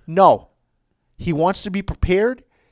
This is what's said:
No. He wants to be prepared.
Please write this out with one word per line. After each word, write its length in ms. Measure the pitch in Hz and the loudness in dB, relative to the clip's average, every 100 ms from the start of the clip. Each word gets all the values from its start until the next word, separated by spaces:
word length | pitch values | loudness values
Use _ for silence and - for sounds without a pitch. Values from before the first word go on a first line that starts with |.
| - | -6
No. 440 | 170 180 - - _ _ _ _ _ _ - | 2 4 4 -2 _ _ _ _ _ _ -12
He 140 | - | -6
wants 320 | 151 170 196 | 0 0 -2
to 60 | 208 | -6
be 120 | 190 | -8
prepared. 600 | - - - 185 226 254 _ _ _ | -8 -6 -2 0 0 -4 _ _ _